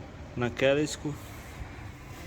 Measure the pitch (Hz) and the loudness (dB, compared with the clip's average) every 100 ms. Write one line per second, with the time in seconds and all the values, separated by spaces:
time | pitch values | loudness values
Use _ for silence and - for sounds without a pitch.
0 | - - - - 120 - 135 143 151 - | -12 -12 -8 0 0 6 6 8 4 0
1 | 151 135 - - - - - - - - | -4 -4 -8 -10 -10 -10 -10 -10 -12 -12
2 | - - | -12 -10